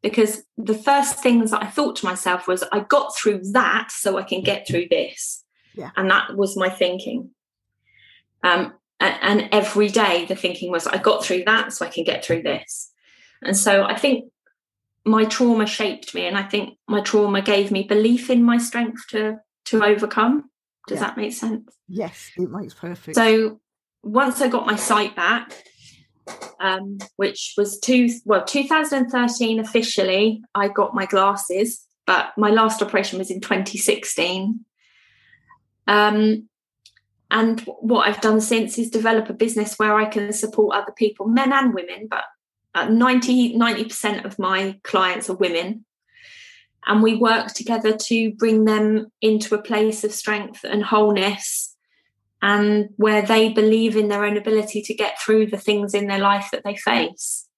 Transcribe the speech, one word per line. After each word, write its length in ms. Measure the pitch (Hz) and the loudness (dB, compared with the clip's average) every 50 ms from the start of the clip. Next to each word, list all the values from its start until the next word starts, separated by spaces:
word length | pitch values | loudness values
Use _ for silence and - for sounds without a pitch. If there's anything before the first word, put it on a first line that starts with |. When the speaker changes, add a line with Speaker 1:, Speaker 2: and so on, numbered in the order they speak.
Speaker 1:
because 400 | 196 208 - 240 214 214 - - - _ _ | -4 -2 2 2 2 2 0 -10 -14 _ _
the 180 | - 220 202 220 | -10 -4 -4 -4
first 460 | 220 - - 277 277 277 - - - | -2 2 2 2 2 2 0 -4 -2
things 320 | - 254 240 233 220 220 | 2 4 4 4 4 2
that 100 | 220 - | -2 -4
I 40 | 208 | -4
thought 300 | 202 - - 285 - - | -4 -2 -2 -2 -2 -2
to 100 | - - | -4 -4
myself 420 | 185 180 185 - 185 180 180 - - | -4 -4 -2 -2 -2 -2 -2 -2 -2
was, 160 | 185 185 - - | -2 -2 -2 -2
"I 80 | - 208 | -4 -4
got 360 | 202 - - 285 - - - | 0 2 2 2 2 0 -8
through 260 | - - 214 208 190 185 196 | 0 0 0 0 0 -6 0
that 400 | 202 247 214 175 185 220 226 - | 0 2 2 2 0 -2 -4 -6
so 260 | - - - 202 190 190 | -10 -4 -2 -2 -2 -2
I 60 | 196 | -4
can 180 | - 180 185 | -4 -6 -2
get 240 | - 202 196 - - | -2 -2 -2 -4 -6
through 220 | - - 170 175 - | -4 -4 -4 0 0
this." 560 | 170 - - - - - - - - - _ _ _ _ _ _ _ | 0 0 0 -4 -8 -12 -12 -12 -12 -14 _ _ _ _ _ _ _
Speaker 2:
Yeah. 160 | - - - _ | -16 -16 -8 _
Speaker 1:
And 140 | 190 190 190 | -4 0 2
that 260 | 190 - - - - | 2 0 0 -4 -2
was 200 | 196 196 190 - | -2 -2 -2 0
my 120 | 196 185 185 | -2 -4 -4
thinking. 600 | 185 - 185 180 180 185 - - 240 254 - - _ _ _ _ _ _ _ _ _ _ _ _ _ _ _ _ _ _ _ _ _ _ | -2 -2 -2 -2 -2 -6 -8 -8 -10 -10 -10 -12 _ _ _ _ _ _ _ _ _ _ _ _ _ _ _ _ _ _ _ _ _ _
Um, 320 | - 180 175 180 180 - - _ _ _ _ _ | 2 2 2 2 0 -4 -8 _ _ _ _ _
a-, 60 | 180 | 0
and 440 | 190 - - - 190 208 208 214 - | 0 0 0 0 2 2 2 0 2
every 360 | - 208 202 - - 202 208 202 | 0 2 2 2 2 2 2 2
day 360 | 196 226 214 196 175 175 170 | 2 2 2 2 2 0 -2
the 100 | - 185 | -4 -6
thinking 380 | - - 175 175 - 185 175 | -4 -4 -6 -6 -6 -6 -4
was, 160 | 175 170 165 - | -4 -4 -2 -2
"I 100 | - 190 | -4 2
got 260 | - 214 214 - - | 2 2 2 2 0
through 200 | - 185 180 175 | -2 -2 0 2
that 280 | - 220 226 220 - | 2 2 2 0 -4
so 140 | - - 180 | -6 -8 -8
I 40 | - | -8
can 120 | - - | -6 -4
get 220 | 165 - - - - | -4 -2 -4 -4 -2
through 180 | - 170 165 | -4 -4 -2
this." 480 | - 147 139 - - - - - - _ _ _ _ _ _ _ _ _ _ _ | -2 -4 -6 -6 -8 -14 -16 -16 -16 _ _ _ _ _ _ _ _ _ _ _
And 160 | - - 196 | -4 -2 -2
so 280 | 190 - 214 196 196 196 | 0 2 4 4 4 4
I 120 | - - | 2 0
think 360 | - - 285 254 226 - - _ _ _ _ _ _ _ _ _ _ _ _ _ _ _ | 0 2 2 2 0 -2 -12 _ _ _ _ _ _ _ _ _ _ _ _ _ _ _
my 220 | 214 220 220 220 | 2 4 4 4
trauma 400 | 214 - - 254 240 233 220 214 | 2 2 2 2 4 4 2 2
shaped 460 | 208 - - 214 196 - - - - | -2 -2 -4 -4 -4 -4 -8 -14 -10
me, 140 | - 175 180 | -8 -6 -6
and 100 | 175 185 | -4 -4
I 60 | 202 | -4
think 340 | 196 196 - 208 196 - - _ _ - | -4 -4 -4 -4 -4 -6 -14 _ _ -4
my 140 | 208 202 | -2 -2
trauma 380 | 196 - - 214 208 202 196 196 | -2 2 2 2 2 4 2 0
gave 300 | 196 214 208 196 202 196 | 2 2 2 2 2 0
me 140 | 214 190 196 | 0 -2 0
belief 460 | - 208 208 214 226 240 240 - - | 2 2 4 4 4 2 2 0 2
in 120 | 254 240 | 4 4
my 160 | 233 233 240 233 | 6 6 4 2
strength 480 | 233 - - 240 233 220 - - - - | 0 -2 -4 -4 -4 -4 -6 -10 -16 -8
to, 280 | - 214 214 214 220 220 _ _ _ _ _ | -6 -4 -4 -4 -6 -8 _ _ _ _ _
to 180 | - - 220 208 | 0 2 4 4
overcome. 680 | 208 208 208 220 214 - 226 214 240 269 302 285 _ _ _ _ _ _ _ _ - | 4 4 2 0 -2 0 0 2 2 2 0 -2 _ _ _ _ _ _ _ _ -10
Does 120 | - - | -6 -4
Speaker 2:
Yeah. 60 | 208 | -4
Speaker 1:
that 100 | - - | -6 -4
make 160 | - 208 214 | -6 -8 -8
sense? 440 | - - - 226 214 - - _ _ _ _ - | -8 -6 -6 -6 -6 -6 -10 _ _ _ _ -12
Speaker 2:
Yes, 420 | 185 208 202 165 - - - - - | -10 -8 -8 -8 -12 -18 -20 -18 -8
it 120 | 180 180 - | -8 -8 -6
makes 240 | - 214 196 165 | -6 -12 -12 -12
perfect 440 | - _ - 170 175 170 - - 156 | -16 _ -14 -12 -12 -14 -14 -4 0
Speaker 1:
So 440 | 240 226 220 220 220 220 220 214 _ _ _ _ _ _ _ _ _ - | 2 4 4 4 4 2 -2 -4 _ _ _ _ _ _ _ _ _ -12
once 360 | 214 214 247 277 254 247 - | -2 0 0 0 0 0 0
I 60 | 277 | -2
got 200 | 254 240 240 - | 0 0 -2 -2
my 100 | - 208 | -2 -4
sight 400 | 208 - - 220 208 208 196 - | -4 0 0 0 0 0 -2 -4
back, 480 | - 170 185 220 233 - - - - _ _ _ _ - - _ _ _ _ _ _ _ - - - - - - _ | -4 0 0 0 -2 -4 -10 -20 -20 _ _ _ _ -20 -20 _ _ _ _ _ _ _ -20 -18 -18 -18 -20 -12 _
um, 380 | 185 190 185 190 196 196 202 196 - - _ | -2 -2 -2 -2 -6 -10 -12 -14 -14 -16 _
which 380 | - 196 196 202 - - - - | -4 -4 -4 -4 -6 -12 -6 -2
was 240 | - 208 202 202 - | -2 -2 -2 -2 -6
two, 280 | - - 254 247 247 233 233 - _ | 0 2 4 4 4 4 0 -4 _
well, 200 | 202 214 185 - | 0 0 2 0
two 240 | - - 285 269 277 | 0 -2 -2 0 2
thousand 300 | 320 311 302 302 285 269 | 2 0 2 0 0 -2
and 80 | 254 240 | -2 0
thirteen 480 | 262 247 240 240 233 - 240 220 226 220 | 0 0 0 0 0 0 0 0 0 -2
officially, 840 | 220 - - 233 220 - - - 190 190 185 196 208 220 220 214 - _ _ | -4 0 0 -2 0 0 -2 -2 0 0 2 2 2 2 0 -2 -10 _ _
I 140 | 202 202 202 | -2 -2 -2
got 260 | 202 208 202 - 233 | 0 0 -2 0 -2
my 120 | 247 190 | -6 -4
glasses, 760 | 185 - 190 190 202 202 196 - - 180 190 220 233 - - _ _ _ _ _ | 0 2 2 2 2 0 -2 -6 -6 -2 -2 -2 -2 -4 -12 _ _ _ _ _
but 260 | - 185 170 - - - | 0 0 0 0 -2 -2
my 140 | - 214 208 | 0 2 4
last 320 | 214 226 220 214 220 - | 4 4 4 2 2 -2
operation 360 | 208 208 - 190 202 - - 185 | -4 0 0 -2 -2 -2 -6 -8
was 140 | 190 - | -8 -8
in 80 | 185 190 | -8 -10
twenty 380 | - - 202 190 190 196 - 196 | -4 -4 -2 -2 -2 -4 -4 -2
sixteen. 880 | - - 170 - - - - - 165 180 185 190 190 202 226 233 - _ _ _ _ _ _ _ _ _ _ _ _ _ _ _ _ _ - _ _ _ _ _ _ - | 0 0 0 -2 -4 -6 -4 -2 -2 -2 -2 -4 -4 -4 -4 -6 -10 _ _ _ _ _ _ _ _ _ _ _ _ _ _ _ _ _ -20 _ _ _ _ _ _ 2
Um, 600 | 208 208 208 214 214 214 214 214 220 220 - _ _ _ _ _ _ _ _ - _ _ _ _ _ _ _ _ | 4 4 4 4 4 4 4 4 2 0 -4 _ _ _ _ _ _ _ _ -20 _ _ _ _ _ _ _ _
and 260 | 202 220 226 226 226 226 | 0 2 2 2 0 -2
w-, 200 | - - - - | -6 -12 -14 -6
what 280 | - 220 240 202 - 202 | -2 0 2 4 2 2
I've 120 | 208 - | 0 0
done 200 | - 220 214 220 | 2 2 2 2
since 380 | 214 - 240 226 220 226 - - | 2 2 0 0 0 -2 -4 -6
is 100 | 226 226 | -6 -4
develop 400 | - 226 220 226 226 220 220 - | -2 -2 0 2 2 2 0 -2
a 60 | - | -2
business 460 | - 226 233 226 214 208 208 - - | -2 -2 -2 0 -2 -4 -4 -2 0
where 160 | 214 208 208 | 0 2 2
I 80 | 214 214 | 2 0
can 280 | 214 - 214 202 208 | 0 -2 -4 -4 -4
support 440 | 214 - - 214 - - 214 208 - | -4 -6 -6 -4 0 2 2 2 2
other 160 | 202 202 - | -2 -4 -6
people, 340 | - - 233 208 214 - 190 | -2 0 0 0 0 -2 -2
men 260 | 220 226 254 269 262 | 0 2 2 2 2
and 220 | 277 269 269 247 196 | 2 2 2 2 0
women, 320 | 185 175 175 180 196 214 220 | -2 -6 -8 -12 -14 -10 -6
but, 140 | 220 220 - - _ _ _ _ _ _ _ _ _ | -6 -6 -6 -8 _ _ _ _ _ _ _ _ _
uh, 120 | 170 - - | -4 0 2
ninety, 680 | 220 233 247 254 254 254 240 254 247 254 240 233 - | 4 4 6 4 4 2 2 2 2 4 2 2 2
ninety 280 | 226 233 233 220 - 220 | 2 2 2 0 -2 -6
percent 400 | 226 - - - 254 - - - | -8 -8 -4 -4 -4 -4 -4 -8
of 140 | 196 196 - | -10 -8 -4
my 400 | 190 185 190 185 196 196 196 _ _ | -2 -2 0 -2 -2 -4 -6 _ _
clients 440 | - - 190 190 185 180 - - - | -2 0 0 2 2 -2 -4 -6 -8
are 80 | 185 | -2
women. 480 | 185 196 180 170 165 180 185 220 220 - _ _ _ _ _ _ _ - - - - - - - _ _ _ _ _ - - | 0 0 0 0 -2 -4 -4 -8 -10 -12 _ _ _ _ _ _ _ -20 -20 -20 -20 -20 -20 -20 _ _ _ _ _ -2 2
And 140 | 208 214 | 4 4
we 140 | 220 220 226 | 4 4 4
work 320 | 214 240 226 226 226 - 214 | 4 4 2 2 2 0 -6
together 480 | - - - 233 233 220 - 214 214 | -8 -10 -4 -4 -4 0 0 0 0
to 360 | 214 - - 233 226 226 220 214 | 0 -2 0 0 0 0 0 0
bring 300 | - 233 226 220 220 214 | 0 2 4 4 4 4
them 460 | 220 214 214 214 214 214 214 220 - _ _ | 4 4 4 2 2 2 0 -2 -4 _ _
into 360 | - 220 220 214 214 - 214 | 2 2 2 2 0 -2 -4
a 60 | 208 | -4
place 420 | 208 - 226 208 214 220 214 214 - | -2 -2 0 2 2 0 0 -2 -6
of 80 | 214 | -6
strength 500 | 214 - - 214 214 208 - - - - | -6 -6 -4 -4 -4 -4 -6 -10 -14 -14
and 220 | - - - 208 208 | -8 -4 -4 -4 -2
wholeness, 880 | - 226 214 214 214 208 196 190 202 202 - - - - - - - _ _ _ _ _ _ _ _ _ _ _ _ _ _ | 2 2 4 4 4 4 2 0 0 -2 -4 -8 -8 -6 -8 -8 -10 _ _ _ _ _ _ _ _ _ _ _ _ _ _
and 480 | - 202 208 208 208 208 214 214 208 202 - | 0 0 2 2 4 4 2 2 0 -2 -2
where 260 | - 208 214 214 214 | 0 2 4 4 2
they 260 | 202 208 226 220 220 220 | 2 4 4 4 4 4
believe 480 | 214 214 214 214 220 226 226 226 202 | 4 4 4 4 4 4 2 2 2
in 120 | 214 214 208 | 2 0 0
their 160 | 208 202 208 | 0 0 0
own 120 | 208 208 | 0 -2
ability 460 | 208 208 220 220 214 214 214 - 214 | -2 0 0 0 0 0 -2 -6 -8
to 120 | 208 - 226 | -6 -4 -2
get 240 | - 427 - - - | -2 -2 -2 -4 -6
through 280 | - - 214 220 220 | 0 2 4 4 4
the 100 | 214 214 | 2 -2
things 380 | 196 - - 208 208 202 196 202 | -4 0 0 0 0 0 -2 -2
in 120 | 202 202 | -2 -2
their 140 | 202 196 196 | 0 -2 2
life 300 | 196 202 202 196 196 - | 2 2 2 2 -2 -6
that 100 | - - | -8 -6
they 140 | - 202 208 | -6 -8 -8
face. 720 | - - 214 233 233 - - - - - - - - - _ _ | -4 -2 0 0 0 0 -2 -6 -10 -10 -10 -10 -10 -12 _ _